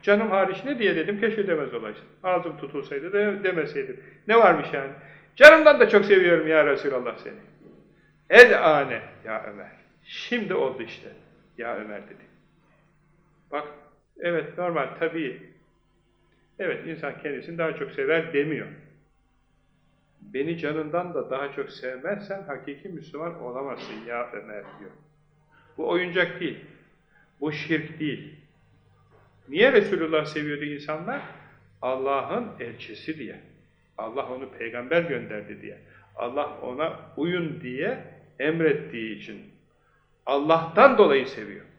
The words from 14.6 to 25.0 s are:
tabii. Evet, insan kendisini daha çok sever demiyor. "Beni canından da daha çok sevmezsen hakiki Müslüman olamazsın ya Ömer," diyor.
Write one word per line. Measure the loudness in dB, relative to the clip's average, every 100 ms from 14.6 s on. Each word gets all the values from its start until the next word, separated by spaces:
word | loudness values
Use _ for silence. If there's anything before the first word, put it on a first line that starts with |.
| -4 -2 -4 -4
tabii. | -6 -4 -8 -10 -20 _ _ _ _ _ _ _ _ _ _ -8
Evet, | -6 -6 -10
insan | -10 -10 -10
kendisini | -10 -10 -12 -6
daha | -6 -6
çok | -10
sever | -6 -2 -2 0
demiyor. | -2 -2 -4 -10 -16 -20 _ _ _ _ _ _ _ _ _ _ _ _ _
"Beni | -14 -8 -6 -6
canından | -6 -6 -6 -6 -6
da | -8 -6
daha | -8 -8
çok | -8 -12
sevmezsen | -10 -12 -10 -8 -10 -10 -14
hakiki | -12 -14 -12 -16 -14
Müslüman | -16 -14 -12 -12 -10
olamazsın | -12 -10 -10 -12 -14 -16 -10
ya | -8 -8
Ömer," | -10 -14 -16 -16 -20
diyor. | -20 -20